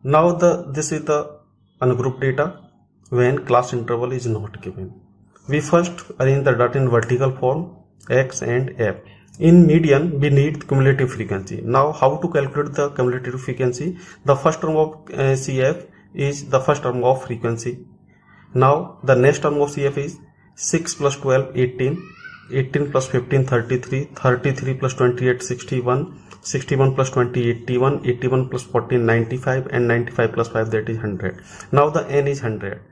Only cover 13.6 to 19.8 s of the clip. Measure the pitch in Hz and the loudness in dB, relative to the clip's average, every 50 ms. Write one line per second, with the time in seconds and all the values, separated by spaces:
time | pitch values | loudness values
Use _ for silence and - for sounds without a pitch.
13.6 | 131 123 123 - 147 170 180 - - - - - _ 139 143 135 - 165 156 - | -2 -2 -2 -2 -6 -8 -8 -8 -14 -20 -20 -10 _ 2 2 4 4 0 0 0
14.6 | - 156 156 156 156 156 156 - - - - - 135 135 135 131 - - 135 131 | -4 -2 2 2 0 0 -2 -14 -18 -14 -6 -2 0 0 0 0 -2 -4 -2 0
15.6 | 127 135 160 175 - - _ _ _ _ _ - 143 139 143 - - - 139 131 | 0 0 0 -2 -8 -18 _ _ _ _ _ -4 -4 -4 -4 -6 -8 -2 -2 0
16.6 | 131 - 147 143 - 127 123 123 117 123 131 131 - - 120 113 - 117 117 113 | 2 2 -2 0 -2 -4 -4 0 2 2 0 0 -2 -10 -10 -6 -4 -4 -4 -4
17.6 | - 127 120 - - - - _ _ _ _ _ _ _ _ _ _ _ - 127 | -6 -8 -10 -10 -14 -20 -20 _ _ _ _ _ _ _ _ _ _ _ 0 2
18.6 | 127 131 143 160 175 - - - - 131 135 123 123 139 147 143 - 151 143 147 | 4 4 4 2 0 -8 -14 -8 2 4 4 6 6 4 4 4 0 0 2 2
19.6 | 143 143 - 147 | 0 0 -2 -2